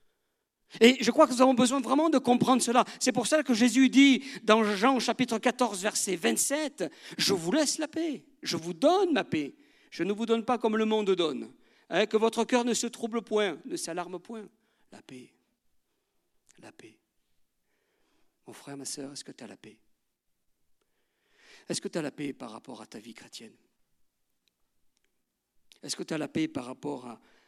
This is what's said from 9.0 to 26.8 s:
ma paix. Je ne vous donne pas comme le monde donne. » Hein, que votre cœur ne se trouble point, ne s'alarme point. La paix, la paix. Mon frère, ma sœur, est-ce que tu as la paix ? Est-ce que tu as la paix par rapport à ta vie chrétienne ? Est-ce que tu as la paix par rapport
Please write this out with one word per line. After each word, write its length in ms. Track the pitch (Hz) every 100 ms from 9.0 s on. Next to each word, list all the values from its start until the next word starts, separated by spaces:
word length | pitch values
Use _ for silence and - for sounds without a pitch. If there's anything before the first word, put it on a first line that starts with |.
| 359
ma 100 | 247
paix. 320 | - 160 139 - _ _ _
Je 120 | -
ne 100 | 180
vous 120 | 208 226
donne 200 | 226 220
pas 120 | 240
comme 200 | 226 220
le 80 | 220
monde 260 | 214 196
donne. » 420 | 180 160 123 113 - _ _ -
Hein, 160 | 170 214
que 100 | 220
votre 260 | 226 226 220
cœur 180 | 247 240
ne 80 |
se 140 | 220 233
trouble 340 | - 226 233
point, 380 | 190 214 202 156 165
ne 100 | 170
s'alarme 420 | - 170 175 180
point. 280 | - 226 202 _ _ _ _
La 100 | -
paix, 300 | - 127 120 _ _ _ _ _ _ _ _ _ _ _ _ _
la 120 | 113
paix. 260 | - 110 113 _ _ _ _ _ _ _ _ _ _ _ _ _ _ -
Mon 60 |
frère, 240 | 113 - 139
ma 80 | 131
sœur, 260 | - 139
est-ce 120 | 139
que 100 | -
tu 100 | -
as 40 | 117
la 100 | 95
paix ? 200 | 107 - _ _ _ _ _ _ _ _ _ _ _ _ _ _ _ _ _ - -
Est-ce 100 | 160
que 80 | 202
tu 100 | 175
as 40 |
la 100 | 147
paix 220 | - 151
par 180 | - 120
rapport 300 | 110 - 113
à 60 | 110
ta 120 | 113
vie 140 | 117
chrétienne ? 400 | 110 - - 110 _ _ _ _ _ _ _ _ _ _ _ _ _ _ _ _ _ _ _ _ _ _ _
Est-ce 120 | 139 -
que 80 |
tu 100 | 180
as 40 | 156
la 100 | 143
paix 200 | 160 156
par 180 | 139 123
rapport 400 | 127